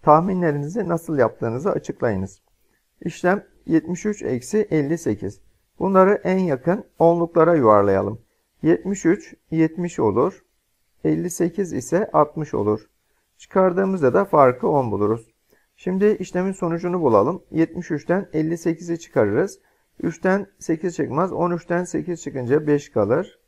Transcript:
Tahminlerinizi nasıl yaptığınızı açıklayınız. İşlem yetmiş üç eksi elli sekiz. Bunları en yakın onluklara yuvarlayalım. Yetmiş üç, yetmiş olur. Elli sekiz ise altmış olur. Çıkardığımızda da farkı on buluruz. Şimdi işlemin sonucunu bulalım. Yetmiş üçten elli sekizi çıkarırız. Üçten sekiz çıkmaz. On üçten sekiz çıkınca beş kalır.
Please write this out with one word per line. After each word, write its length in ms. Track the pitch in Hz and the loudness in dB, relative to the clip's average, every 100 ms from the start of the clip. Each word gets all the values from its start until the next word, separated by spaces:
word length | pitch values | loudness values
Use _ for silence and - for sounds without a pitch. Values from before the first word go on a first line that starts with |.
Tahminlerinizi 840 | - 151 185 185 170 147 143 214 185 | 8 6 4 0 0 -2 -4 -6 -4
nasıl 300 | 170 165 147 | -4 -2 0
yaptığınızı 520 | 113 - 117 120 185 | 0 0 -6 -4 -4
açıklayınız. 720 | - - - 123 98 95 - _ _ _ _ _ _ | -4 -6 -4 -2 -2 -6 -10 _ _ _ _ _ _
İşlem 440 | 180 - 180 202 - _ - | -12 -4 -2 -2 -6 _ -2
yetmiş 400 | 160 160 180 214 | -2 0 -6 -6
üç 160 | 208 | -6
eksi 460 | - 123 123 214 208 | -6 -6 -4 -4 0
elli 280 | 156 139 165 | -2 -2 -4
sekiz. 420 | 131 104 98 - _ _ _ _ | -4 -4 -8 -12 _ _ _ _
Bunları 420 | 185 190 190 208 | 2 4 4 4
en 140 | 175 190 | 0 0
yakın 460 | 180 131 170 202 - _ | 0 -2 0 -2 -6 _
onluklara 560 | 165 170 170 170 160 | 2 4 0 2 4
yuvarlayalım. 680 | 170 113 104 101 95 101 113 _ _ _ _ | 6 6 6 6 2 0 -6 _ _ _ _
Yetmiş 440 | 156 175 190 202 165 | 0 0 -2 -2 0
üç, 280 | 208 - - _ | -2 -4 -20 _
yetmiş 480 | 160 160 160 175 - | 0 0 0 -8 0
olur. 460 | 110 101 165 - _ _ _ _ _ _ | 0 2 0 -4 _ _ _ _ _ _
Elli 260 | 156 156 170 | -2 -2 -4
sekiz 420 | - 170 185 185 | -4 -4 -4 -6
ise 380 | 131 - 175 - | -6 -4 -4 0
altmış 420 | 156 147 - 147 | 0 0 -2 -6
olur. 260 | 139 104 107 _ _ _ _ _ _ | -2 -2 -2 _ _ _ _ _ _
Çıkardığımızda 760 | - 190 185 175 190 190 131 | -4 0 2 0 -2 0 2
da 100 | 180 | 2
farkı 440 | 196 156 131 127 - | 2 4 4 2 0
on 220 | 147 123 | 0 0
buluruz. 440 | 101 104 117 - _ _ _ _ _ | -2 -2 -2 -6 _ _ _ _ _
Şimdi 400 | 185 185 208 214 | -6 0 0 0
işlemin 320 | 185 180 190 | -4 -4 -4
sonucunu 480 | 190 175 170 175 180 | -4 -6 -4 -4 0
bulalım. 420 | 147 107 117 185 _ | 4 4 2 -4 _
Yetmiş 400 | 156 165 - 170 | -2 -2 -2 -6
üçten 380 | 147 - 180 196 | -8 -2 -2 -2
elli 260 | 156 156 165 | -4 -4 -4
sekizi 400 | 175 165 170 165 | -4 -6 -8 -10
çıkarırız. 600 | - 143 104 110 196 - _ _ _ _ | -4 0 2 2 -2 -6 _ _ _ _
Üçten 440 | 170 165 190 190 196 _ | -8 -4 -2 -2 -4 _
sekiz 380 | - 160 185 170 | -6 -4 -4 -4
çıkmaz. 360 | 131 135 185 | -4 -2 -4
On 180 | - 175 | -2 -4
üçten 340 | 175 - 175 | -4 -4 -4
sekiz 380 | 180 165 151 170 | -4 -6 -6 -8
çıkınca 440 | - 135 123 147 151 | -8 -8 0 0 2
beş 220 | 143 - | -2 0
kalır. 520 | 113 101 139 208 _ | -2 0 0 -2 _